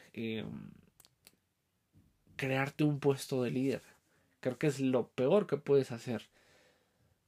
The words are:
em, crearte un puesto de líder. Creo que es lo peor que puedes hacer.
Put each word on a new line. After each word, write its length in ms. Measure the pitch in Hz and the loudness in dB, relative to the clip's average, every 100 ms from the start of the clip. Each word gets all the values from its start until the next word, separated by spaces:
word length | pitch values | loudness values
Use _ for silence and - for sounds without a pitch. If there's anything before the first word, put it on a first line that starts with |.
| - | -16
em, 580 | - 113 110 55 110 50 - - _ - _ - _ _ _ _ _ _ _ _ _ _ - | -10 -6 -6 -8 -12 -14 -20 -20 _ -20 _ -20 _ _ _ _ _ _ _ _ _ _ -8
crearte 460 | 135 135 139 - | -2 -2 -2 2
un 160 | 151 143 | 0 2
puesto 440 | 143 135 - 131 | 2 0 0 -2
de 80 | 123 | 0
líder. 300 | 127 135 117 - _ _ _ _ _ | 0 0 -2 -6 _ _ _ _ _
Creo 180 | 131 120 | -6 -2
que 100 | 156 | -2
es 120 | 131 | 0
lo 300 | 135 127 110 | 2 2 0
peor 380 | - 131 202 190 | 0 4 4 2
que 100 | 143 | -4
puedes 340 | - 143 131 | 2 2 2
hacer. 380 | 117 - 110 - _ _ _ _ _ _ _ _ _ | -6 -6 -8 -8 _ _ _ _ _ _ _ _ _